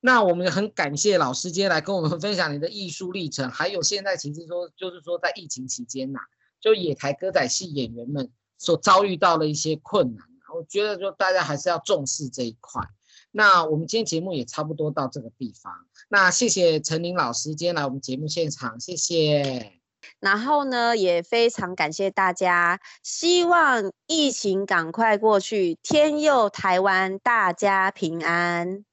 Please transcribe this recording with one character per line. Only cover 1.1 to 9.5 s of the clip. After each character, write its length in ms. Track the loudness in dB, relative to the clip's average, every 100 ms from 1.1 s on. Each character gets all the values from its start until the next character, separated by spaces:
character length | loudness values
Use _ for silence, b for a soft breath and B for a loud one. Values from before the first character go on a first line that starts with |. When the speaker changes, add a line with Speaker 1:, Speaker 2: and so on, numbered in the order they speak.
| 4
Speaker 1:
老 140 | 2
师 180 | -2 -6
今 120 | -2
天 80 | 0
来 100 | 0
跟 160 | 0 -2
我 40 |
们 200 | 0 -2
分 160 | -4 -2
享 180 | -2
你 40 | -2
的 80 | -6
艺 200 | -8 -12
术 200 | -10 -8
历 180 | -6 -8
程， 220 | -6 -6
还 160 | -4 -4
有 140 | -2
现 220 | -2 -2
在 120 | -4 -4
其 160 | -6
实 140 | -10 -10
说， 220 | -8 -8 _
就 140 | -10
是 100 | -10
说 180 | -8 -4
在 140 | -4
疫 140 | -4 -10
情 180 | -12 -10
期 160 | -10
间 280 | -10 -8 -8
呐， 80 | -10 -14 _ _ _
就 140 | 0
野 200 | 2 0
台 180 | -4 -4
歌 200 | -4 -2
仔 160 | 0 0
戏 240 | -2 -6
演 200 | -6 -6
员 140 | -8 -8
们 220 | -6 -8 _ _ _
所 180 | -2 0
遭 260 | 6 6
遇 140 | 6 2
到 200 | 2 4
的 80 |
一 80 | 0